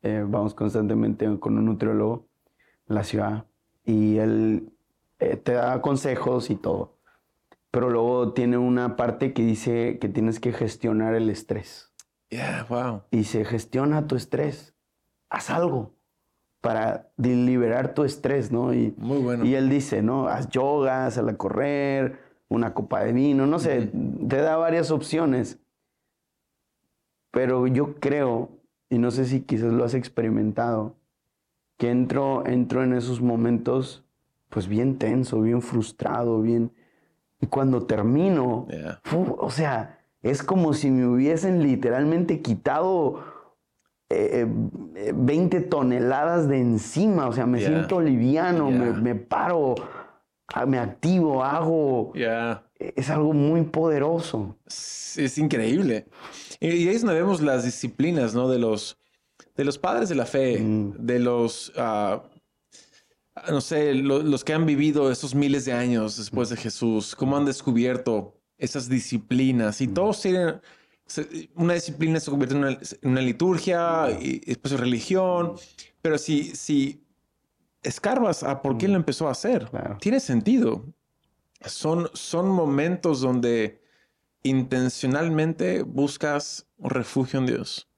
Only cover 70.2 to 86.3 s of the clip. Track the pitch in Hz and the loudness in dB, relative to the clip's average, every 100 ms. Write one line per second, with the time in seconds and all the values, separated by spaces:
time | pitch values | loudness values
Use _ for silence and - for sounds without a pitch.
70.2 | 196 185 170 - - - _ _ _ - | 0 2 0 -2 -14 -20 _ _ _ -10
71.2 | 151 165 160 - 170 170 165 143 160 160 | -8 -10 -14 -2 0 0 -4 -2 0 0
72.2 | 151 143 127 139 139 127 - - 131 127 | 0 -2 0 0 0 -2 -10 -6 0 2
73.2 | 127 113 180 170 190 170 170 165 156 - | 0 2 2 2 0 0 2 2 0 -2
74.2 | - - - 123 135 135 123 120 - 190 | -4 -6 -6 -6 -2 -2 0 0 0 2
75.2 | 185 175 170 - - - - _ 165 147 | 2 2 -2 -6 -18 -20 -20 _ -2 -2
76.2 | - 151 170 - - 147 139 - _ _ | 0 0 0 -8 0 0 0 -4 _ _
77.2 | _ _ _ _ _ _ 147 - 208 262 | _ _ _ _ _ _ -8 -4 -2 2
78.2 | 226 165 - 139 139 120 190 196 160 131 | 0 0 -4 -4 -2 0 2 2 0 -2
79.2 | 160 127 - 247 107 - - 98 202 262 | -2 -2 -2 -2 -2 -10 -8 -4 0 0
80.2 | - 120 107 254 117 110 123 - _ _ | 2 0 4 4 2 0 -8 -20 _ _
81.2 | _ _ _ _ - - 156 170 170 - | _ _ _ _ -14 -6 -2 -2 -2 -8
82.2 | - 170 180 185 156 139 160 180 170 139 | -6 -2 2 2 2 2 0 0 0 0
83.2 | 131 127 120 117 107 - _ _ _ _ | 2 2 2 2 0 -4 _ _ _ _
84.2 | _ _ 135 135 127 127 127 - 131 143 | _ _ 0 0 0 0 0 0 -2 0
85.2 | 165 156 156 160 180 185 - 135 143 143 | 0 0 0 0 -2 0 -2 0 -2 0
86.2 | 151 | -2